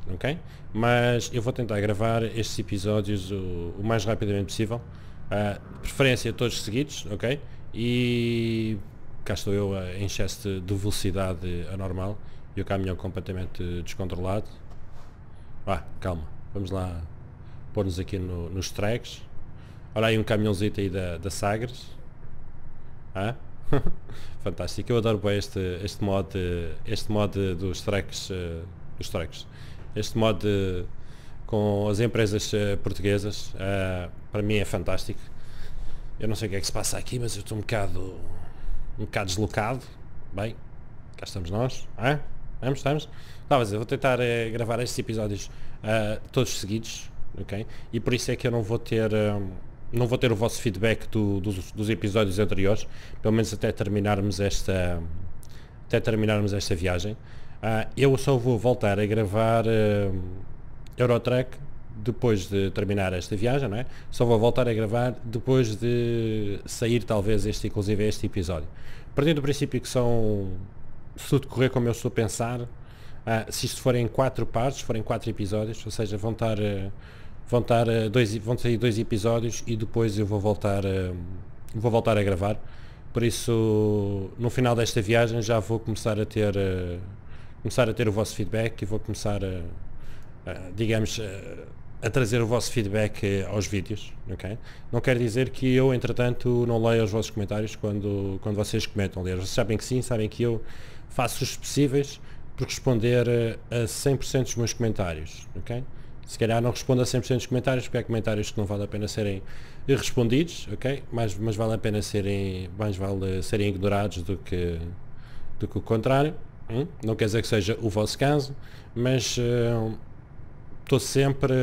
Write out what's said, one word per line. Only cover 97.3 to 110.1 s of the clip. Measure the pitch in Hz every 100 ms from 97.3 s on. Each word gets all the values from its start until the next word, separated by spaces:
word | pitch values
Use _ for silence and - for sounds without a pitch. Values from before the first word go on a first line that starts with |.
comentários | - 101 104 107
quando, | - 107 104 101 101 98 95
quando | - 101
vocês | 104 110 -
comentam. | 107 95 95
Aliás, | 90 92
vocês | 98
sabem | - 107 110
que |
sim, | - 127
sabem | 123 117 107
que | -
eu | 120 117 - - - - -
faço | - 120 -
os | 123 -
possíveis | - - 143 139 139 - - - - -
por | 127
responder, | - 135 120 117 123 120
eh, | 120 113 - -
a | 120 117
cem | - 143 131
por |
cento | - 135 123
dos | -
meus | 117
comentários, | - 117 104 90 80 78 - - 90
ok? | 87 117 127 - - - -
Se | -
calhar | 110 113
não | 120
respondo | 117 - 127
a | 120
cem | 127
por | -
cento | 127
dos | -
comentários, | 127 135 131 110
porque | 123
há |
comentários | 110 113 110 107 104
que | -
não |
vale | 101 101
a | 101
pena | 104 104
serem | - 104 98 - - - - -
respondidos, | 135 -